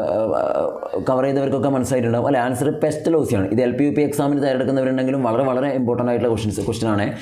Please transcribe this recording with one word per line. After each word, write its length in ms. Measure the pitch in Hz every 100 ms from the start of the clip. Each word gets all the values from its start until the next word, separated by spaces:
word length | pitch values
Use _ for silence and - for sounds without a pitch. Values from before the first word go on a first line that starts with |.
| - 101 110 65 - - 80 - - - 113
cover 160 | 131
ചെയ്തവർക്കൊക്കെ 440 | 135 139 135 139 143
മനസ്സിലായിട്ടുണ്ടാവും, 580 | 135 123 131 117 117 120
അല്ലേ? 140 | 135
answer 300 | 120 131 123
പെസ്റ്റലോസിയാണ്. 800 | 151 156 147 - 165 113 110 95
ഇത് 120 | 110
എൽ 80 | 123
പി 140 | 123
യു 60 | 143
പി 120 | 143
എക്സാമിന് 400 | 147 - 143 143
തയ്യാറെടുക്കുന്നവരുണ്ടെങ്കിലും 800 | 139 131 127 135 131 131 131 135
വളരെ, 220 | 123 113
വളരെ 240 | 135 127 143
ഇമ്പോർട്ടൻ്റ് 420 | 131 117 117 123
ആയിട്ടുള്ള 240 | 120 120
ക്വസ്റ്റ്യൻസ്, 320 | 110 104 101 101
ക്വസ്റ്റ്യൻ 240 | 113 113
ആണ്. 220 | 104 104 -